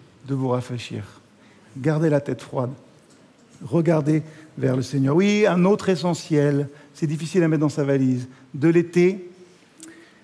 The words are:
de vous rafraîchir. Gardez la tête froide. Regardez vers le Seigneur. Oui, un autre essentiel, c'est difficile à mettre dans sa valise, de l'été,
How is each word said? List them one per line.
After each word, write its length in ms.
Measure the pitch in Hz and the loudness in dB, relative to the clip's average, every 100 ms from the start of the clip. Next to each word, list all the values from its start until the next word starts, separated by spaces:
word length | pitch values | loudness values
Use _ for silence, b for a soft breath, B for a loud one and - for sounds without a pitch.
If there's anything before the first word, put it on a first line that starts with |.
| - _ 127 | -20 _ -8
de 80 | |
vous 160 | 135 131 | -4 -2
rafraîchir. 540 | 123 120 123 - 110 98 - _ _ b b b 135 | -2 -4 -10 -10 -12 -12 -18 _ _ b b b -6
Gardez 320 | 135 156 160 | -2 0 2
la 120 | 143 | 0
tête 200 | 139 131 | -2 -8
froide. 300 | - 139 127 135 - _ _ - _ _ _ - | -8 -6 -6 -8 -18 _ _ -20 _ _ _ -18
Regardez 600 | 147 165 165 160 147 156 156 B B - | -4 0 2 2 2 -2 -4 B B -4
vers 180 | 131 127 | -2 -2
le 60 | |
Seigneur. 340 | 127 143 135 156 | -2 -2 2 2
Oui, 300 | 202 208 208 | 4 4 2
un 180 | 175 180 | 4 2
autre 240 | 208 - | 2 0
essentiel, 800 | 180 180 160 - 147 143 143 143 B B | 0 0 -4 0 2 2 0 -2 B B
c'est 140 | - 156 | -6 -4
difficile 360 | 160 160 190 | -4 -2 0
à 40 | 165 | 2
mettre 140 | 156 | 2
dans 80 | 151 | 0
sa 140 | 156 | 0
valise, 440 | 139 139 131 127 123 B B | 0 2 2 0 -4 B B
de 160 | 143 156 | -2 2
l'été, 600 | 170 170 175 180 202 - - - - _ - B B B B | 2 2 2 2 2 -8 -20 -20 -20 _ -20 B B B B